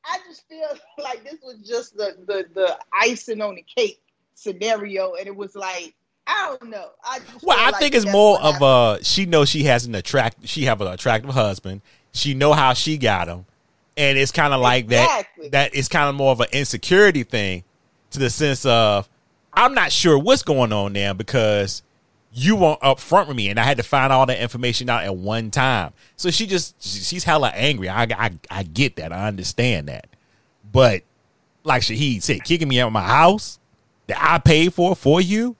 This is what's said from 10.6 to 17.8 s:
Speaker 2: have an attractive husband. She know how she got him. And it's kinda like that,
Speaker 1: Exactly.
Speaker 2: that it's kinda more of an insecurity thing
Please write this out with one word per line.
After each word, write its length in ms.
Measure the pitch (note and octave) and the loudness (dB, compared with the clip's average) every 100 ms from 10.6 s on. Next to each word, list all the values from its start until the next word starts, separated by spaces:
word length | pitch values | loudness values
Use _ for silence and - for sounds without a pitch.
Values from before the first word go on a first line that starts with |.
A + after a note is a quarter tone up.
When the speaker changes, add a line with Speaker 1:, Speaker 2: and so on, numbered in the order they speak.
Speaker 2:
have 160 | C3 G#2+ | -2 -2
an 60 | F#2+ | -4
attractive 460 | F2+ B2+ A2 C3+ | -4 -2 -2 -2
husband. 480 | C3 G#2+ F#2+ F#2+ G2 _ _ _ | -2 -2 -4 -12 -14 _ _ _
She 220 | - D3 | -6 -4
know 180 | C3+ D3 | 0 2
how 220 | D3+ C3+ | 4 4
she 240 | B2 - D#3 | 2 -2 -2
got 320 | A#2 F#2+ E2+ | 0 0 -4
him. 160 | F2 F#2 _ _ _ _ | -10 -18 _ _ _ _
And 200 | - C#3 C3+ | -2 0 2
it's 140 | C3+ | 0
kinda 260 | - D3+ C3+ | 0 0 2
like 300 | B2 B2+ A2 | 2 2 2
that, 160 | A#2+ B2+ A3+ | 2 2 0
Speaker 1:
Exactly. 280 | - _ D3+ | -6 _ -4
Speaker 2:
that 240 | C#3 C#3 | -2 0
it's 120 | C#3 C3+ | -2 -2
kinda 260 | E3+ C#3+ | 0 0
more 180 | C#3 C3+ | 0 0
of 80 | A#2+ | 0
an 100 | A#2 | -2
insecurity 720 | C3+ C#3 G#2+ - F#3 G#3 D3+ | -2 -4 -6 2 6 6 4
thing 400 | A#2 A#2 G2 F#2 - _ | -4 -4 -4 -6 -12 _